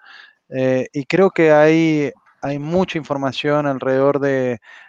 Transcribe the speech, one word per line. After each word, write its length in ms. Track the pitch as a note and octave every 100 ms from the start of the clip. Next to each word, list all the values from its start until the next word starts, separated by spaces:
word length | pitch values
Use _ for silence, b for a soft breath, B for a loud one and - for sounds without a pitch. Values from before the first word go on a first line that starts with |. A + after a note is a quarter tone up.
| B B B B _
eh, 360 | C3 C3 B2+ B2
y 120 | D3 C3+
creo 240 | E3 F#3+
que 180 | - D#3+
hay, 600 | D3+ D3+ D#3+ E3 D3+ C#3+ - _ _
hay 140 | C#3 C#3+
mucha 400 | D3 F3 F#3 E3
información 680 | C3+ C#3 C3+ B2 D3 D3 C#3+
alrededor 500 | C3+ B2+ C3 C#3 C#3+
de, 420 | C#3 C3+ B2+ A#2 B B